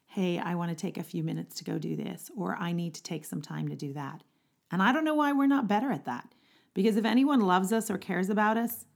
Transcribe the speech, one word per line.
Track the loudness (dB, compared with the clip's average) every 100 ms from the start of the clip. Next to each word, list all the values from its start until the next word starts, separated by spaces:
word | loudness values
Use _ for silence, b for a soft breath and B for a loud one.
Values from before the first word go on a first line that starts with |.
| _
"Hey, | -2 -2 -2
I | -2
wanna | -4 -4
take | -4 -6 -8
a |
few | -8 -4
minutes | -4 -4 -8 -12
to |
go | -6 -6
do | -4
this," | -6 -6 -10 -12
or, | -6 -6 -4
"I | -4
need | -4 -4
to | -8
take | -10 -10
some | -8 -10
time | -8 -6 -6
to | -6
do | -8
that." | -8 -10 -12 _ _ _ _ -4
And | 2
I | 4
don't | 4
know | 2
why | 2 2
we're | 4 4
not | 4 4
better | 0 0
at | -4 -4
that, | -8 -10 b b b b
because | 2 4 4
if |
anyone | 4 4 6 4
loves | 6 4 4
us | 0 0
or | -6
cares | -2 -2 0
about | 2 2 2
us, | -2 -6 -14